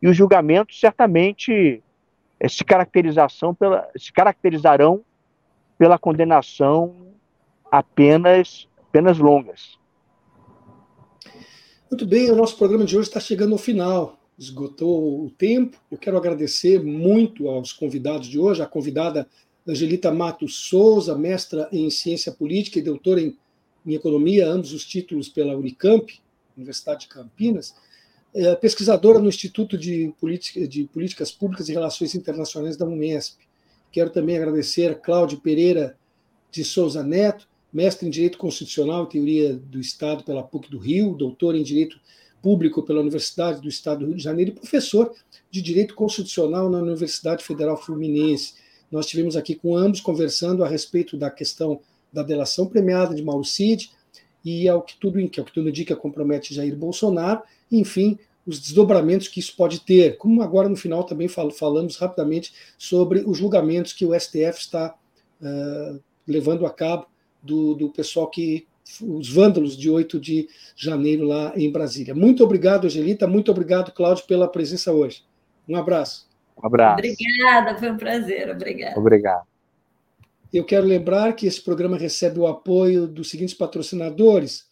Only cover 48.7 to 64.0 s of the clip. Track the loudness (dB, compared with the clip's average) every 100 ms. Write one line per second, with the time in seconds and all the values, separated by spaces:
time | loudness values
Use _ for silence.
48.7 | _ _ -8 -6 -4 -4 -4 -6 -6 -2
49.7 | 0 0 0 -4 -4 -4 -4 -4 -2 -2
50.7 | -4 -4 -4 -4 -8 -10 -8 -10 -6 -6
51.7 | -6 _ _ _ -10 -6 -4 -4 -4 -2
52.7 | 0 2 2 0 -2 -4 -6 -4 -2 0
53.7 | 0 -4 _ _ _ _ _ -10 -2 0
54.7 | 0 -2 -8 -4 -2 -4 -6 -8 -6 -4
55.7 | -4 -6 -6 -8 -6 -4 -4 -6 -8 -8
56.7 | -6 -8 -4 -2 0 -2 -4 -8 _ _
57.7 | 0 2 0 0 0 _ _ -14 -12 0
58.7 | 4 4 4 2 0 -4 -10 -10 -2 -2
59.7 | -2 4 6 6 2 2 2 2 0 0
60.7 | -2 -4 -4 -6 -6 -6 -4 -6 -4 -2
61.7 | -2 -4 -6 -6 -4 -4 -4 -6 -16 -20
62.7 | _ -2 0 2 0 -2 -2 0 0 2
63.7 | -2 -4 -4